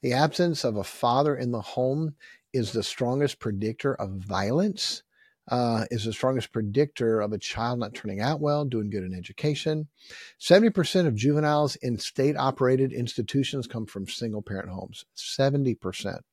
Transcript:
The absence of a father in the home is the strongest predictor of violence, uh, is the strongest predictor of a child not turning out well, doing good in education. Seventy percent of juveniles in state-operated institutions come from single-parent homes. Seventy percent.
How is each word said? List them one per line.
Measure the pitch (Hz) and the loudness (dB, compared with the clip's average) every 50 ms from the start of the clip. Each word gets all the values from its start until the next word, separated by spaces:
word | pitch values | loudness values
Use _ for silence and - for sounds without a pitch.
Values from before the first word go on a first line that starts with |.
| - | 0
The | 131 123 | 2 2
absence | 131 151 151 147 - 180 175 160 - - | 4 4 2 4 2 2 2 2 0 0
of | 127 110 | 0 0
a | 104 95 | 0 -4
father | - - - - 120 120 135 143 151 143 | -6 -6 0 2 4 4 4 4 2 2
in | - 123 123 | 0 -2 -2
the | 120 113 101 | -4 -4 -6
home | - - - 127 131 135 151 160 156 143 _ - - - _ _ _ - | -6 -4 -2 0 0 0 0 -2 -4 -6 _ -20 -20 -20 _ _ _ -2
is | 131 117 107 - | -2 -2 0 -2
the | 113 98 | -4 -4
strongest | - - - 131 120 127 139 147 135 - _ | -4 -4 -2 -2 0 2 2 0 0 -2 _
predictor | - 120 104 98 104 110 110 - - 143 135 | -6 -4 -4 -2 -4 -4 -4 -2 -2 -2 -2
of | - 101 98 | -2 -4 -6
violence, | 95 95 92 101 98 92 98 104 123 156 196 214 190 - - - - - _ _ _ _ _ _ _ _ _ - | -6 -8 -6 -4 -2 -2 0 2 2 2 2 0 -2 -2 -4 -6 -6 -8 _ _ _ _ _ _ _ _ _ -4
uh, | 123 123 123 120 117 110 110 - | -2 0 2 2 2 0 -2 -2
is | - 113 104 | -4 -4 -4
the | 113 107 | -4 -4
strongest | - - 131 131 127 110 - _ | 0 0 0 0 0 -4 -4 _
predictor | 117 107 101 101 135 151 143 _ - 123 113 113 110 | -4 -4 0 2 0 0 0 _ 0 0 2 2 2
of | 104 104 107 | 0 -2 -4
a | 104 | -6
child | - - - 113 113 117 123 123 | -6 -8 -6 -4 -2 -2 -2 -2
not | 117 104 - | -4 -6 -8
turning | - - 107 95 98 | -10 -8 -8 -4 -2
out | 110 131 160 147 | 0 0 0 0
well, | 147 147 147 147 147 | 0 0 0 0 0
doing | 135 123 113 107 104 | -2 -2 -2 -2 -2
good | 104 104 92 | -4 -4 -4
in | 92 92 | -4 -6
education. | 90 87 - - - - 151 147 139 - 160 156 156 151 - _ _ - - - - - - - _ | -8 -10 -12 -10 -4 -2 -2 -2 0 -2 -2 -2 -2 -4 -8 _ _ -20 -20 -20 -18 -18 -20 -20 _
Seventy | - - 170 196 226 226 | 6 8 8 10 10 8
percent | - - 165 - - 190 175 | 6 4 0 2 4 4 4
of | 156 117 | 4 2
juveniles | 104 107 143 147 151 151 151 151 147 151 139 - | 4 2 4 4 4 4 4 4 4 2 2 0
in | - - 127 120 113 | -2 -2 -2 -2 -2
state-operated | - - - - 131 143 151 - 135 135 139 - 131 127 131 131 135 131 127 | -4 -8 -2 2 2 2 2 2 2 0 2 4 4 4 4 4 2 0 0
institutions | 120 123 120 - - 113 - - 139 131 - - 139 120 | -4 -6 -4 -4 -6 -6 -2 0 0 0 0 -2 -6 -6
come | - - 117 110 | -6 -8 -8 -8
from | 101 - 101 98 92 | -8 -8 -10 -10 -8
single-parent | - - 120 113 107 104 104 - 98 95 - 92 | -8 -6 -6 -6 -6 -6 -8 -6 -8 -8 -6 -8
homes. | 92 92 92 - - - - _ _ | -8 -10 -10 -12 -14 -20 -20 _ _
Seventy | - - - - - 135 139 139 143 139 131 110 | -14 -10 -10 -2 2 2 2 4 2 2 0 0
percent. | - - 92 90 - - 101 90 85 - _ | -2 -4 -8 -6 -6 -6 -6 -8 -8 -12 _